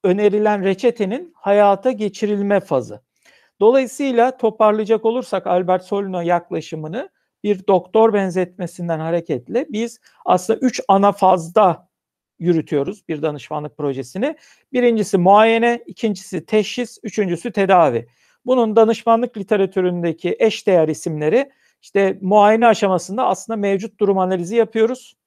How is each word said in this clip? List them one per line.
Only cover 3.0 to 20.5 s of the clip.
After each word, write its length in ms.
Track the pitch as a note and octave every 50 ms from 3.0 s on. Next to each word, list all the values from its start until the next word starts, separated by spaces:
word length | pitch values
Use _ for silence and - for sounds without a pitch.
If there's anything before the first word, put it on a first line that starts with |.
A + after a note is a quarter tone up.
| _ _ _ _ _ _ _ _ _ _ _ _
Dolayısıyla 760 | G3 A3 B3+ C4+ C4 A3+ - - C#4+ C4+ B3 A#3 A#3 B3+ B3+
toparlayacak 680 | B3+ - A3 G#3+ - A3 G#3+ G#3 G#3+ G#3+ G3 A3+ G#3+ A3
olursak 420 | A3 A#3 B3+ - - G#3 F#3+ F#3
Albert 380 | F#3+ F3+ F3+ F#3+ E3+ F#3 F3+ F3+
Solino 360 | - G#3 G3+ G3+ F#3+ F#3 F3+
yaklaşımını 880 | E3+ E3+ F3 F3 F3 _ F3+ E3 D#3 - E3 D#3 D3+ D#3 E3+ B3 F4 G4 _ _ _ _ _ _ -
bir 220 | G#3 G3+ F#3 -
doktor 460 | - G3 F3+ F3+ - - A3 A3 A3+
benzetmesinden 840 | G3+ G#3 G3 F#3 E3+ F#3 F3+ F3+ F3+ - F3+ E3+ - - F3 E3+ E3 D#3
hareketle 680 | D#3+ E3 E3+ E3+ E3 - D3+ B2 B2 - - A#3+ - E4
biz 320 | A#3 G#3 A#3 A#3 - _ _ _ _ _ _
aslında 340 | - F#3 F3+ F#3 - A3 -
üç 220 | C4+ B3 - - - -
ana 240 | G3 G3 G3+ G3+
fazda 760 | G3 - G3 F#3 F#3+ F3+ D#3+ E3 F3 G#3+ G#3 F#3 D#3+ - _ _ _ _ _ _ _ _ _ _ _ _
yürütüyoruz 680 | E3 F3 E3+ D#3+ D#3 - D#3+ C#3+ C#3 D3+ - _ _ -
bir 140 | D#3+ D3
danışmanlık 540 | D3+ D#3 D3+ C#3 - - D#3 D3+ D3+ D3 _
projesini. 600 | - C#3+ C#3+ C3+ C3 B2+ - - F#3 A#3 D4 D#4 _ _ _ _ _ _ _
Birincisi 460 | - B3 B3 A#3+ A#3 A3 G3+ - - F#3
muayene, 640 | F3 F#3 G3+ G#3 A3 A3+ A3+ A3+ A#3 A#3+ A#3+ A#3 -
ikincisi 600 | - - - - A3 G3+ - - - - E3+ -
teşhis, 520 | - A3 G#3+ G3+ - - - A#3+ - - -
üçüncüsü 500 | - G#3+ - - G3+ F3+ F3 E3 - A#3+
tedavi. 540 | - G#3 G3 F#3 G3 F3+ E3 C#3 A#2 A2+ A#2 _ _ _ _ _ _ _ _
Bunun 300 | B3+ B3+ B3+ A#3 A3 G#3
danışmanlık 600 | A3+ A3+ A3 A3+ - - A#3 A3+ A3+ A#3+ A#3 _
literatüründeki 1000 | A3 G3 _ A3 G3 G3 F#3+ G3 G3 F#3 F3+ F3 F3 E3+ E3+ D#3+ - - F3 F3 -
eşdeğer 500 | - A3